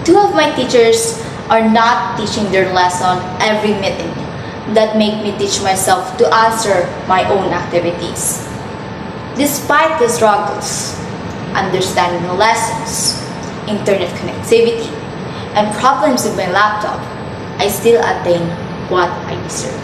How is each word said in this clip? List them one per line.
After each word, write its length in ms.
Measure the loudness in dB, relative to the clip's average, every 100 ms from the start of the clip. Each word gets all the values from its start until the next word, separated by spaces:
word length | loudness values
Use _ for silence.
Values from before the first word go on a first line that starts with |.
Two 160 | 6 6
of 160 | 6 4
my 160 | 2 2
teachers 580 | 2 4 6 4 2 -4 -8 -10 2
are 160 | 4
not 560 | 6 6 4 2 0 -4
teaching 320 | -4 -2 0
their 220 | 2 2
lesson 500 | 2 2 2 0 0 -4 -2
every 380 | 0 2 0 0
meeting. 320 | -2 -4 -6 -6 -8 -8 -10 -10 2
That 240 | 4 4 2
make 200 | 2 0 -4
me 80 | -2
teach 240 | -2 -2
myself 560 | 0 0 2 0 0 0
to 120 | 2
answer 560 | 4 4 2 0 0 0 -6 0
my 180 | 0 2
own 240 | 0 0
activities. 960 | -2 0 0 0 -4 -6 -6 -6 -6 -8 -10 -10 -10 -10 -10 -10 -10 -8
Despite 640 | -2 0 0 0 2 2 2
the 120 | 2
struggles, 840 | 4 4 4 0 -4 -6 -6 -6 -8 -8 -8 -10 -8 -6 -4
understanding 640 | -2 0 0 0 0 0 -2
the 100 | 2
lessons, 800 | 2 2 -2 -4 -4 -2 -2 -2 -8 -8 -10 -10 -6
internet 480 | -2 2 2 0 -4
connectivity, 680 | -8 -8 2 4 4 2 -4 -8 -10 -10 -10 -10 -4 0
and 160 | 0 2
problems 440 | 2 4 2 2 0
with 120 | -2
my 120 | 0
laptop, 480 | 2 2 0 -4 -6 -8 -10 -10 -10 -10 -2
I 120 | -2
still 280 | 2 4 4
attain 480 | 4 -2 0 0 0 -6 -8 -8 -2
what 160 | 0 0 -4 -6
I 80 | -8
deserve. 320 | -6 -6 -6 -8